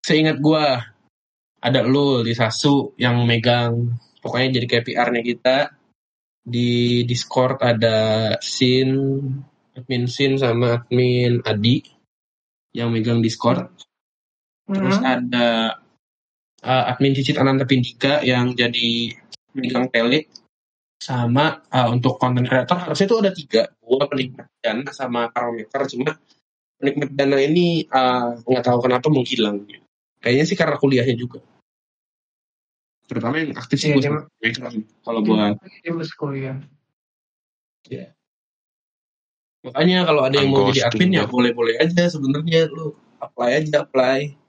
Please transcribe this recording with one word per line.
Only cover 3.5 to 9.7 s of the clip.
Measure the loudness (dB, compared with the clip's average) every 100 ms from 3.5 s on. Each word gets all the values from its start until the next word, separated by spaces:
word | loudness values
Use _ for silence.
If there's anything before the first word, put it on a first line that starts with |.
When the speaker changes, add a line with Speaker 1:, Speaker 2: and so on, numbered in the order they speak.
| 2 0 -2 -2 -4 _ _
Speaker 1:
pokoknya | -6 -2 0 0
jadi | 0
kayak | -2
P | -2 -2
R-nya | 0 0 -2
kita. | -2 0 0 0 _ _ _ _ _ _ _ -6
Di | -2 0 2 2 0
Discord | 0 -4 -4 0 0 0
ada | 0 2 2 2 2 0 0 -2
Sin, | -6 0 2 4 2 0 0 -2 -4 -8 -10 _ _